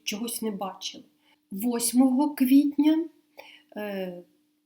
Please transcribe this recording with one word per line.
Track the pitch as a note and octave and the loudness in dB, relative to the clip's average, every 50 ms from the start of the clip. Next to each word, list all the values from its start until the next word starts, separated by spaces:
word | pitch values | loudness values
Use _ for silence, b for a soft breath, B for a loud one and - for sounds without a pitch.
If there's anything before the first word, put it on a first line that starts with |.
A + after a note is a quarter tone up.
| - | -10
чогось | - G#3+ G3+ A#3 A#3 - - | -8 -8 -6 -6 -8 -8 -6
не | A3 A3 | -6 -6
бачили. | G3+ F#3 G3+ - - - - - - - - _ _ b b b b b _ - | -6 -6 -8 -10 -10 -12 -14 -14 -14 -16 -20 _ _ b b b b b _ -14
Восьмого | G3 F#3+ A3+ B3 A#3 A#3 - - A#3 B3 C4+ C4 B3 C4 D4 D4 D4 | -10 -6 -4 -2 -2 -2 -2 0 4 4 4 4 4 2 0 0 0
квітня, | - C4 B3+ C#4 C#4 C#4+ C#4+ - - D4 D#4 D#4+ D#4+ E4+ - _ _ _ _ B B B B B B B B - | 0 2 6 6 6 4 4 2 2 4 4 4 2 0 -4 _ _ _ _ B B B B B B B B -12
е, | G#3 G#3 G#3 G3 F#3+ F#3 F3+ F3 F3 F3 _ _ _ _ _ _ _ _ | -10 -8 -8 -6 -6 -6 -8 -8 -12 -18 _ _ _ _ _ _ _ _